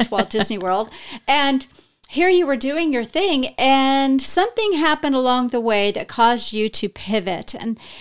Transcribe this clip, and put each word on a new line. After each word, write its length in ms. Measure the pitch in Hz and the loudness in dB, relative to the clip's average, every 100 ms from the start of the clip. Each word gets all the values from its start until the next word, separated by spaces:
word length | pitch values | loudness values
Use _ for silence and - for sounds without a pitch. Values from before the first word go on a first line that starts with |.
| 226 | -2
<laughs> 40 | |
Walt 180 | 202 208 | -2 -2
Disney 280 | 220 196 214 | -2 -2 -4
World. 320 | 180 190 220 - - 262 - | -2 -2 -4 -10 -18 -10 -2
And 380 | 285 277 269 - _ _ _ - | 2 2 0 -4 _ _ _ -8
here 220 | 277 359 | 0 4
you 160 | 359 320 | 4 2
were 100 | 262 | 0
doing 380 | 262 302 330 | -2 -2 -2
your 100 | 254 | -2
thing, 520 | 233 311 392 285 254 - | -2 -2 0 0 -2 0
and 640 | 262 269 269 269 269 269 | 2 4 4 2 2 0
something 520 | 262 - 427 480 427 | 0 0 0 0 0
happened 420 | 330 320 302 294 269 | 2 2 0 0 0
along 320 | 254 254 247 | 2 2 0
the 120 | 240 | -2
way 320 | 226 208 202 | 0 2 0
that 160 | - - | -2 -4
caused 460 | - 233 240 - | 2 4 2 -2
you 160 | 214 220 | -2 -2
to 180 | 220 208 | -2 -6
pivot. 680 | - - 214 185 175 - - | -8 -4 -2 -2 -6 -6 -8
And, 240 | 226 220 - - | -8 -8 -12 -20